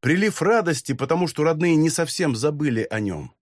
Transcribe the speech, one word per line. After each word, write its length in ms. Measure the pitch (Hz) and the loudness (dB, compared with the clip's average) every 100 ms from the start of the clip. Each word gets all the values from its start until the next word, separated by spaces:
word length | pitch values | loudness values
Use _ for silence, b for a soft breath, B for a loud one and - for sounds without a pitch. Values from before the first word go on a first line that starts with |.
Прилив 400 | - 175 208 - | 0 2 0 0
радости, 500 | 170 226 175 143 - | 2 2 2 -2 -4
потому 360 | - 131 165 175 | -4 0 0 0
что 160 | - | 0
родные 340 | 151 156 175 160 | 0 2 4 4
не 120 | 160 | 4
совсем 460 | 151 160 - 165 117 | 0 -4 -2 -2 0
забыли 500 | 147 147 151 113 - | -2 0 -2 -2 -2
о 80 | 110 | -4
нём 340 | 104 82 64 _ | -4 -4 -8 _